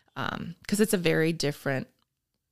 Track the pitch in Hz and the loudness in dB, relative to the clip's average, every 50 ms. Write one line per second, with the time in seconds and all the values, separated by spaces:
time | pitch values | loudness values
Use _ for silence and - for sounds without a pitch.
0 | _ _ _ - 127 - - - - 170 165 - - - 208 196 220 214 - 185 | _ _ _ -6 -6 -4 -4 -6 -8 -10 -12 -12 -4 -2 2 2 2 2 2 2
1 | 170 160 160 160 160 165 165 160 - 143 143 - - 143 135 127 - - _ _ | 2 2 4 4 4 2 0 0 -2 -2 -2 -2 -4 -4 -4 -4 -4 -8 _ _
2 | _ _ _ _ _ _ _ _ _ _ | _ _ _ _ _ _ _ _ _ _